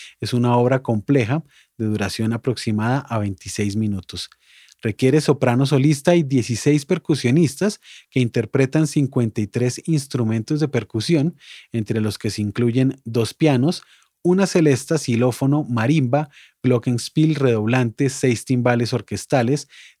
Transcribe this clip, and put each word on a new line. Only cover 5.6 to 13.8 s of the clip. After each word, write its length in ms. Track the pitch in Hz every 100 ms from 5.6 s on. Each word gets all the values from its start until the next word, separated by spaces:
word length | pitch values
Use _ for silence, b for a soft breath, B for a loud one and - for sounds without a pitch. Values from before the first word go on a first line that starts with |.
| 139
solista 480 | 139 143 147 -
y 80 | 175
dieciséis 640 | 139 135 113 113 147 147 -
percusionistas 960 | 180 - 143 - 151 151 - 208 - B B B
que 100 | 135
interpretan 640 | 120 127 107 131 135 156 156
cincuenta 540 | 151 135 127 113 113
y 80 | 104
tres 340 | 117 123 - -
instrumentos 760 | 156 - 123 110 113 113 151
de 80 | 151
percusión, 680 | 123 107 113 107 160 160 - B B B
entre 280 | 113 104 110
los 160 | 107 -
que 140 | 107
se 120 | 104
incluyen 580 | 104 107 120 123 131 -
dos 300 | 113 117 113
pianos, 480 | - 156 127 143 -